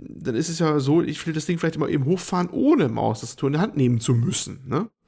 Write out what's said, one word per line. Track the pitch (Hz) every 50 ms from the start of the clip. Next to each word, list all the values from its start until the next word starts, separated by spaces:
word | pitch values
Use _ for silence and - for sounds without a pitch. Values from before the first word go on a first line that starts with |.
| - -
dann | - - - 131 113
ist | 117 151 170
es | 165 160
ja | 170 156 147 147
so, | 131 139 151 170
ich | 165 - 151 - - 165
will | 156
das | 160 -
Ding | - 175 165
vielleicht | - 160 156 151
mal | 151 -
eben | - 143 131
hochfahren, | 143 185 180 - - 190 180 180 180
ohne | - - 247 285 330 262 160 120
Maus-Tastatur | 113 107 110 110 110 - - 117 - - 147 139
in | 147
der | 156 202
Hand | - -
nehmen | 143 131 123 123 113
zu | - - 123
müssen, | 117 120 170 - - - - 98 - 131
ne? | 90 107 156 220 226 - _ _